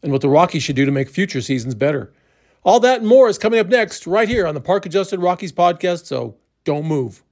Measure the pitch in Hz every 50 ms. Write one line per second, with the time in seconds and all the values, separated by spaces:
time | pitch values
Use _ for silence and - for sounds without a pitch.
0 | - 160 135 135 139 143 139 151 175 180 - 165 127 - 143 131 139 135 139 135
1 | 135 - - - 196 190 - 135 117 - 135 127 113 127 127 104 135 143 151 139
2 | 104 - _ _ _ _ _ _ _ _ _ _ _ 185 202 247 220 247 262 233
3 | 226 214 240 269 262 226 196 - - 214 226 226 214 180 240 240 214 170 - -
4 | - 170 180 214 226 208 240 233 190 165 151 147 127 - 185 202 196 185 151 196
5 | 190 190 202 185 175 180 180 175 196 185 - - 170 175 175 165 - 180 175 170
6 | 170 - 139 127 120 113 104 _ _ _ _ _ _ - 147 147 151 160 156 143
7 | 127 113 98 - _ _